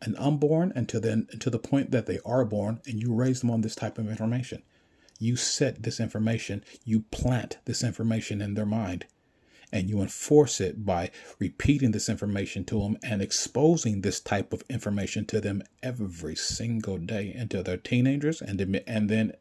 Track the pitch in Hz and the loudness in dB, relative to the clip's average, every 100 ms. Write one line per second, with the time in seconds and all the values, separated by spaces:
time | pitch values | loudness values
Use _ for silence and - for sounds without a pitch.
0 | - - 131 151 147 160 175 - 110 117 | -6 0 2 4 4 4 2 0 -2 0
1 | 110 110 - 113 - 113 - 139 135 123 | 2 2 0 -2 -2 -2 0 0 2 0
2 | 107 135 - 123 117 104 101 113 - 110 | 0 -4 0 2 2 0 0 -2 -4 -4
3 | 120 113 127 127 120 113 110 - 110 - | 0 2 2 2 2 2 0 -2 -6 -4
4 | 107 110 110 120 127 - - _ _ _ | -4 -2 0 -2 -4 -10 -14 _ _ _
5 | _ - 110 120 - - 135 - - - | _ -4 0 0 0 2 0 0 -6 -2
6 | 110 110 110 113 - 101 - - - 110 | -2 0 2 0 -2 -8 -8 -16 0 0
7 | 107 - 123 123 - - - 143 120 - | 2 -2 2 2 0 -8 -6 -2 -2 0
8 | 113 113 - 104 101 101 107 107 101 90 | 0 0 0 -4 -2 -2 0 0 0 -4
9 | - _ _ _ _ - - 98 92 107 | -10 _ _ _ _ -20 -6 -2 0 0
10 | 92 - - 147 143 - 92 - 101 87 | 0 -4 6 8 8 4 -2 -2 0 0
11 | 87 - - - 92 - - 147 131 104 | 0 -6 -20 -4 -4 0 2 4 4 2
12 | - 107 104 98 95 98 90 113 101 110 | -2 -2 -2 -2 -2 -4 -2 -2 0 -2
13 | - 104 101 - - 117 151 165 117 101 | -2 -2 0 -2 -2 0 2 2 0 0
14 | 95 - - 104 95 110 - 117 - 101 | -2 -2 -2 -2 -2 -8 -6 -6 -2 -2
15 | 95 - 107 110 101 98 - _ 127 123 | -2 -4 -2 -2 -2 -4 -6 _ -8 -6
16 | 101 85 80 80 - - 113 117 107 92 | -6 -6 -8 -6 -6 -4 -2 -2 -2 -4
17 | 85 107 101 90 113 101 90 90 - 123 | -4 -4 -4 -6 -4 -4 -2 -4 0 4
18 | 127 143 147 160 - 98 95 95 - 113 | 4 4 0 -2 -4 -2 0 0 0 0
19 | 104 110 110 - | 2 4 2 -2